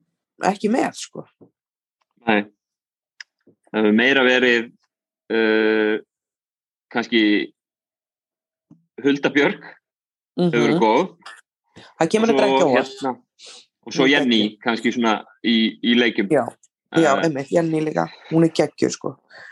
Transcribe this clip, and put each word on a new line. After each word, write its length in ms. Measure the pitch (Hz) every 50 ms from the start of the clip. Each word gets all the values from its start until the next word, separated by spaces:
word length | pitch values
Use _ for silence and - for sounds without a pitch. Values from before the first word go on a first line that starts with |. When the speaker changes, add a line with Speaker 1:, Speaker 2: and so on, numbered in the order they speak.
| _ _ _ _ _ _ _ -
Speaker 1:
ekki 280 | - 185 208 - - 202
með, 240 | 233 294 - - -
sko. 300 | - - - _ - - - _ _ - _ _ _ _ _ _ _ _ _ _ _ _ _ _ _ 117
Speaker 2:
Nei. 180 | 117 107 101 101 - _ _ _ _ _ _ _ _ _ _ _ _ _ _ - - _ _ _ _ _ _ _ _
Það 80 | - 107
hefur 160 | 110 104 107 113
meira 240 | 120 135 139 135
verið, 460 | 123 127 127 127 127 123 120 117 113 - - _ _ _ _ _ _ _ _ _ _ -
uh, 680 | 110 113 113 110 110 110 110 110 110 110 107 107 110 107 - _ _ _ _ _ _ _ _ _ _ _ _ _ _ _ _ _ -
kannski 280 | 120 110 - 120 113 107 104 104 92 - - _ _ _ _ _ _ _ _ _ _ _ _ _ _ _ _ _ _ _ _ _ _ _ _ - _ _ _ _ -
Hulda 280 | 131 143 139 139 - 135
Björk, 320 | 131 143 143 190 202 - - - - _ _ _ _ _ _ _ _ _ _ _ _
Speaker 1:
Mhm. 140 | - 180 170
Speaker 2:
hefur 160 | 127 117 117 110
verið 120 | 147 180
góð. 360 | 220 107 113 139 185 - - _ _ - - - _ _ _ _ _ _ _ - - - _ -
Speaker 1:
Það 100 | 160 160
kemur 200 | - 214 226 -
Speaker 2:
Og 40 | 139
Speaker 1:
þetta 120 | 135 131
Speaker 2:
svo 80 | 135 135
Speaker 1:
ekki 80 | 135
á 40 | 151
óvart. 200 | 143 123 135 135
Speaker 2:
hérna, 240 | - - - 139 131 123 - _ _ _ _ - - - - - _ _ _ _
og 60 | -
svo 100 | - -
Speaker 1:
Hún 40 | 131
er 40 | 135 143
Speaker 2:
Jenny, 240 | 147 143 123 117 107
Speaker 1:
geggjuð. 180 | 104 107 - - -
Speaker 2:
kannski 280 | 123 110 110 - 113 -
svona 300 | 123 117 113 104 - - - _ _ -
í, 340 | 117 117 113 110 104 - -
í 120 | - 117 120
leikjum. 340 | 120 120 117 - - 196 185
Speaker 1:
Já. 160 | 156 135 117 - - _ _ _ _ _ _ _ -
Já, 220 | 165 165 143 135 -
Speaker 2:
Eh. 40 | -
Speaker 1:
einmitt, 240 | 165 139 135 139 -
Jenny 300 | 185 175 165 160 160 156
líka. 280 | 156 156 - 170 165 165 - - - -
Hún 140 | 160 165 165
er 40 | 165
geggjuð, 400 | - - 151 147 - - - -
sko. 280 | - - - - - - _ _ - - - -